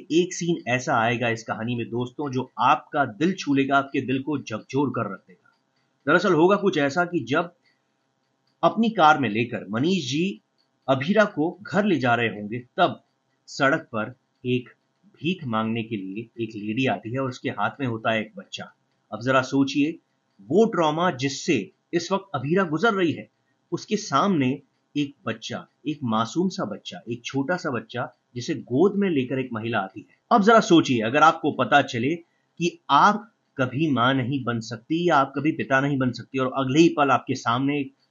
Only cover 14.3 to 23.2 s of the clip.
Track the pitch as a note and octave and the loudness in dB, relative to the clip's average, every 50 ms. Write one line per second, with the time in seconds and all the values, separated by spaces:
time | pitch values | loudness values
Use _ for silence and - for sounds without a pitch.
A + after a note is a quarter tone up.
14.3 | _ _ - B2 B2 B2 B2 - - _ _ _ _ _ _ _ _ - B2+ E3 | _ _ -4 -2 -2 -2 -4 -8 -16 _ _ _ _ _ _ _ _ -6 -4 -4
15.3 | F#3 E3+ C#3+ A#2+ A2 A2 A2 A2+ A2+ A#2 A2 A2+ A#2+ G2+ F#2+ F#2+ G2 A2 A#2 - | -4 -4 -6 -4 -2 -2 -2 -2 -4 -4 -6 -6 -8 -8 -8 -10 -10 -12 -12 -12
16.3 | _ A#2 A2+ A2 - G#2 G#2 G#2+ A2 B2+ C3 B2 G2+ - - A2 A#2+ C3+ C3+ B2+ | _ -8 -8 -8 -8 -8 -8 -6 -4 -2 -2 -2 -2 -4 -6 -8 -6 -6 -6 -6
17.3 | B2 - - C3 G#2+ G#2 G#2 A#2 - - C#3 A#2+ A2+ A2 A2+ A#2 A2+ A2 G#2+ - | -8 -8 -8 -8 -4 -4 -4 -6 -4 -6 -6 -6 -4 -4 -2 -2 -2 -2 -4 -6
18.3 | - G2 - _ - - - - - _ _ _ _ _ _ _ G#2+ G#2 A#2 C3 | -12 -18 -16 _ -14 -14 -14 -16 -20 _ _ _ _ _ _ _ -12 -6 -2 0
19.3 | C3 C3 B2 - C#3 C#3 C#3 C3+ C3+ C#3+ C#3+ D#3 E3+ - _ _ _ _ _ _ | 0 0 0 2 2 2 2 2 0 0 0 -2 -4 -8 _ _ _ _ _ _
20.3 | _ - - A2 D3 G#3 A3+ A3 - F3 E3 D3+ D#3 E3 F3+ F3+ D3 B2 C#3 C3+ | _ -20 -6 0 4 4 4 4 2 2 0 2 2 0 0 0 0 -2 -4 -6
21.3 | C#3 - - F#3+ D3+ G#2+ F#2 - - _ _ _ - E3+ - - F#3+ G3 - - | -6 -4 -2 0 0 0 -2 -6 -14 _ _ _ -4 -4 -2 -2 -4 -4 -4 -6
22.3 | - C3 C3+ C#3+ E3+ G3 F#3+ D#3+ D3 D#3 G3+ A#3 G#3 F#3+ F#3 D#3 B2 A2 | -8 -6 -2 0 2 2 2 0 0 0 0 0 2 2 0 -2 -2 -4